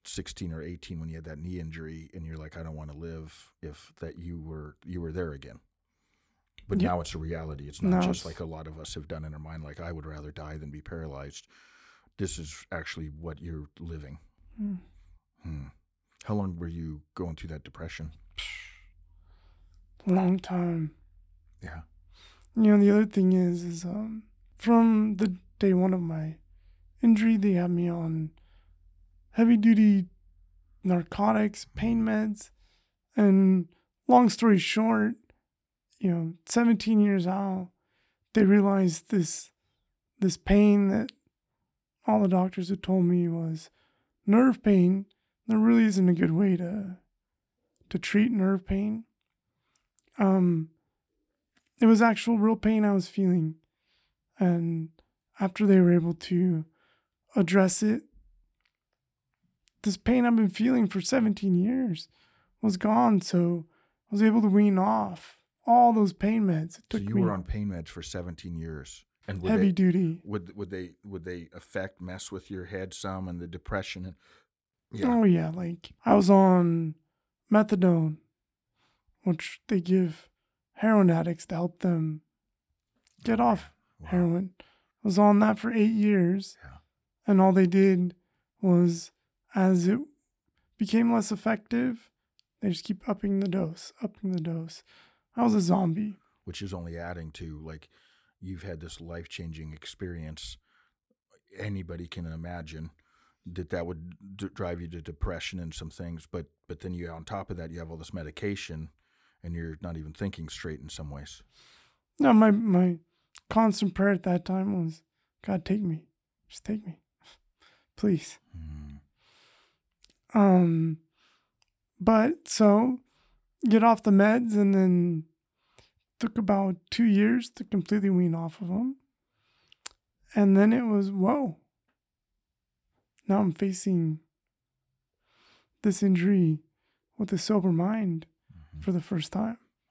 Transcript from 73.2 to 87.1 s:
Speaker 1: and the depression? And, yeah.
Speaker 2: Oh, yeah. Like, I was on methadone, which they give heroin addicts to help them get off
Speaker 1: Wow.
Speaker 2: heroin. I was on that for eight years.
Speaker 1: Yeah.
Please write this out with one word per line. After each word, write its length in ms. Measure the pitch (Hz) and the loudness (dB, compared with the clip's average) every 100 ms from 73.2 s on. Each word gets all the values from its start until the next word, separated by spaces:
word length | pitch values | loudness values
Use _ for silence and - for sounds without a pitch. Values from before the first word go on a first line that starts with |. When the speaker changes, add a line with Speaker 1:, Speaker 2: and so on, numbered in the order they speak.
| 92 | -8
Speaker 1:
and 140 | 87 | -10
the 60 | 87 | -12
depression? 580 | 85 - 101 92 92 | -14 -8 -8 -8 -12
And, 100 | 90 85 _ _ _ _ _ _ _ | -14 -16 _ _ _ _ _ _ _
yeah. 140 | 226 254 | -6 0
Speaker 2:
Oh, 160 | 240 | 4
yeah. 240 | 214 170 160 | 4 4 0
Like, 440 | 170 170 170 - _ | -6 -8 -10 -16 _
I 80 | 226 | 2
was 140 | 208 185 | 4 6
on 640 | 196 190 180 175 165 160 156 _ _ _ _ - | 6 6 6 4 0 -2 -8 _ _ _ _ 0
methadone, 680 | 214 214 196 180 170 156 156 _ _ _ _ _ _ _ _ _ _ | 2 2 2 4 4 0 -4 _ _ _ _ _ _ _ _ _ _
which 400 | 190 160 - - - | -4 -4 -6 -12 -2
they 120 | 196 | -2
give 480 | 170 190 175 156 - _ _ _ _ | 2 2 2 -4 -18 _ _ _ _
heroin 340 | - 220 214 180 | -4 2 6 6
addicts 380 | 165 165 165 - | 4 0 -6 -6
to 80 | |
help 240 | 165 175 175 | -4 -6 -2
them 420 | 185 170 160 156 _ _ _ _ _ _ _ _ _ _ | -2 0 -2 -6 _ _ _ _ _ _ _ _ _ _
get 160 | 240 226 | -4 0
off 300 | 240 208 - _ _ _ | 2 0 -4 _ _ _
Speaker 1:
Wow. 100 | - | -4
Speaker 2:
heroin. 400 | 180 175 175 190 - | 0 2 0 -4 -10
I 40 | - _ _ _ | -20 _ _ _
was 140 | 214 190 | -2 4
on 200 | 208 202 | 6 6
that 200 | 214 214 | 4 2
for 140 | 226 | -2
eight 200 | 226 214 | 2 2
years. 640 | 220 208 202 175 190 196 - | 4 2 4 2 0 -6 -16
Speaker 1:
Yeah. 140 | - 64 _ _ _ | -20 -20 _ _ _